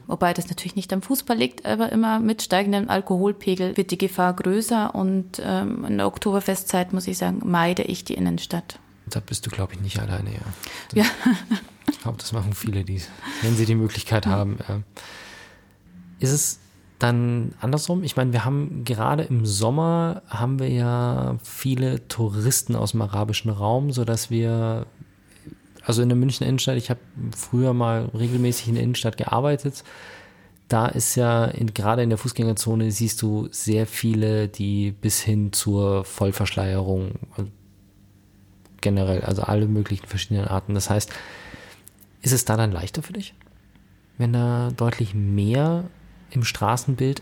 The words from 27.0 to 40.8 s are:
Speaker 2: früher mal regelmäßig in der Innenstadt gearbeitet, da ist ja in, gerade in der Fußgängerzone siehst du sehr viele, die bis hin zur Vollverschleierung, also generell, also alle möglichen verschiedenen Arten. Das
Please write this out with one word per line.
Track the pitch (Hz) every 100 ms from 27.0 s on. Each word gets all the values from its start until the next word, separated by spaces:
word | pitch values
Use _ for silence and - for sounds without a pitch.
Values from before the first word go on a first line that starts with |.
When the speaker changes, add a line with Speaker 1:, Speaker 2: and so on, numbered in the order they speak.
| - - 117 -
Speaker 2:
früher | - 123 127
mal | 123 117 113 117
regelmäßig | 113 117 123 123 120 113
in | 117
der |
Innenstadt | 120 123 113 -
gearbeitet, | - 113 143 143 139 - - - - - - - - - -
da | 110 117
ist | 120 - 123
ja | 120 117 117
in, | - 113
gerade | 104 104 120
in | 117
der | 110
Fußgängerzone | 123 - 113 107 113 110 110
siehst | 101 113 -
du | 110 107 110
sehr | - 110 110 110
viele, | - 113 110 107 107 104
die | - 101 101 101
bis | 101 107 -
hin | 110 107 101
zur | - 104 101 98 98
Vollverschleierung, | 95 - 98 - 98 98 95 95 95 95 95 104 - -
also | 101 - - _ _ _ - _ _ _ - - - -
generell, | 104 98 95 92
also | - 98
alle | - 104 107
möglichen | 107 104 101 -
verschiedenen | 92 - 104 98
Arten. | 95 -
Das | 101